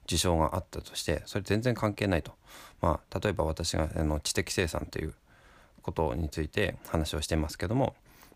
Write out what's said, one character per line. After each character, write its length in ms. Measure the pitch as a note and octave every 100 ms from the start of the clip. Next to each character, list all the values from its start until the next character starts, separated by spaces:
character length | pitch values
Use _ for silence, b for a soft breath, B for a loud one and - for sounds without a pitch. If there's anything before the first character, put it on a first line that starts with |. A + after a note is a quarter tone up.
| -
事 120 | E2+
象 200 | F#2 E2
が 180 | D#2 F#2
あ 40 |
っ 60 | -
た 120 | -
と 140 | - -
し 80 |
て、 200 | - D#2 -
そ 140 | G#2
れ 40 |
全 180 | F#2+ G#2
然 140 | B2 A2+
関 180 | G#2+
係 140 | G2+ G#2
な 100 | E2+
い 60 |
と。 100 | - - B B B B
ま 200 | F2 D#2 -
あ、 100 | -
例 120 | G#2+
え 20 |
ば 100 | E2
私 320 | D#2+ D#2+ E2+ E2+
が、 140 | D#2 E2
あ 80 |
の、 160 | D#2 D2+
知 140 | -
的 180 | - F#2
生 160 | - F2
産 180 | - -
と 140 | -
い 60 | D#2
う 80 | - _ B B B B B
こ 100 | -
と 240 | E2 D#2 B1
に 140 | D#2+
つ 120 | -
い 60 | D#2+
て 300 | - G2 - -
話 280 | D#2+ D#2 D#2
を 60 |
し 60 | D#2
て 80 | D#2+
い 20 |
ま 120 | D2+
す 80 | -
け 100 | F#2
ど 80 | B2
も、 200 | C3 - - B B